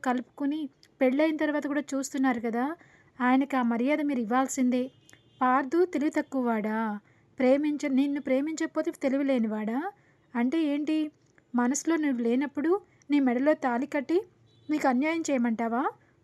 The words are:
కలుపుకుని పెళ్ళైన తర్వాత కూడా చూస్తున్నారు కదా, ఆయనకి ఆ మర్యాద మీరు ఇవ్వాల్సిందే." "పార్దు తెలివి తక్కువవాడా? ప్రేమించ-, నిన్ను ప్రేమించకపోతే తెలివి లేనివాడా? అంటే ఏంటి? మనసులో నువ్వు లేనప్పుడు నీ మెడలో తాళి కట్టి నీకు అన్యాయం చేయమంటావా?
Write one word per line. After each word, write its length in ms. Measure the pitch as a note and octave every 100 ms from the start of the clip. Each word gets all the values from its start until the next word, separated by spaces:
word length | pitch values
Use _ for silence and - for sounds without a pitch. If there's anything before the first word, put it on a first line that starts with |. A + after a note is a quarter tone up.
కలుపుకుని 560 | C4+ B3 A#3+ - C#4+ D4+ D4 _ _ -
పెళ్ళైన 360 | C4 C4 D#4+ D#4
తర్వాత 280 | D#4 D4 D4
కూడా 160 | C#4
చూస్తున్నారు 580 | C#4 C4+ C#4 C#4 C4+ A#3+
కదా, 240 | A3+ A3+ C4 E4+ - _ _ -
ఆయనకి 380 | B3 C4 C#4 C4+
ఆ 60 |
మర్యాద 380 | A#3 A#3 B3+ D4+
మీరు 200 | D4 C4+
ఇవ్వాల్సిందే." 640 | G#3+ B3 C4+ - B3+ B3+ C4 - _ - _ -
"పార్దు 400 | B3+ C4 C#4 E4+
తెలివి 280 | F4+ D#4+ D4
తక్కువవాడా? 680 | D#4 D4 C4+ A#3+ A3+ G#3+ A3 A3+ G#3 - _ _ -
ప్రేమించ-, 540 | B3+ C#4+ D4+ D4 D4
నిన్ను 280 | C4 C#4+ C#4+
ప్రేమించకపోతే 720 | C4+ C4 D4 D#4+ D#4+ - D#4
తెలివి 320 | D#4+ C#4 C4+
లేనివాడా? 540 | C#4+ C4 A3 G#3+ G#3+ A#3+ F4 - _ _ _
అంటే 240 | A#3+ A#3+ D#4+
ఏంటి? 340 | D#4 C#4+ D4 D#4 D4+ - _ _ _
మనసులో 420 | A#3+ B3 C#4 - E4
నువ్వు 260 | D4 B3
లేనప్పుడు 480 | A#3 B3 C#4 - D#4 G4 - _ -
నీ 100 | C#4+
మెడలో 320 | C4+ A#3+ C#4
తాళి 320 | D#4 C4 A#3+ C4+
కట్టి 320 | D4+ C4+ E4+ - _ _ _ -
నీకు 180 | D4+ C#4+
అన్యాయం 340 | B3 D4+ E4
చేయమంటావా? 640 | D#4 C#4 A#3+ A3 A#3 A#3 E4 A#4+ _ _